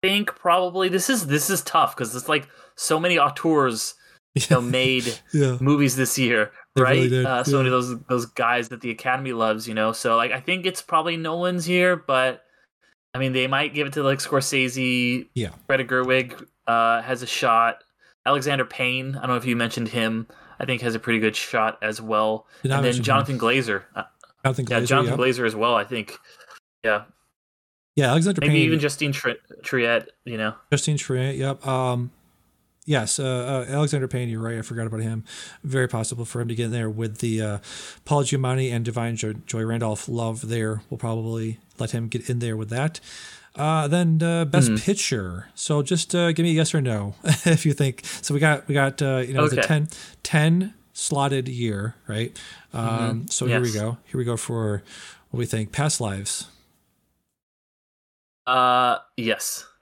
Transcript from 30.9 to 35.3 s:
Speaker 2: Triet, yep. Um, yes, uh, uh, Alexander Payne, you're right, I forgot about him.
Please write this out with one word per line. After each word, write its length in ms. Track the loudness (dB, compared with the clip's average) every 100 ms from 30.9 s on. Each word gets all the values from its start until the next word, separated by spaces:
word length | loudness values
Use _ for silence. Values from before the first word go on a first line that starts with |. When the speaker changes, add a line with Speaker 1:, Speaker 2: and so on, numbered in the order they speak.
| -2
Speaker 2:
Triet, 400 | -2 -2 -2 -2
yep. 280 | -4 -4 -4
Um, 440 | -2 0 -2 -4 _ _ _ _ _ _ _
yes, 340 | -2 -2 0 -2
uh, 460 | -2 -4 -2 -4 -2
uh, 40 |
Alexander 340 | 0 0 0 -2
Payne, 220 | -4 -4
you're 140 | -4
right, 160 | -4 -6
I 40 |
forgot 240 | -6 -6 -4
about 140 | -4
him. 240 | -4 -4 -8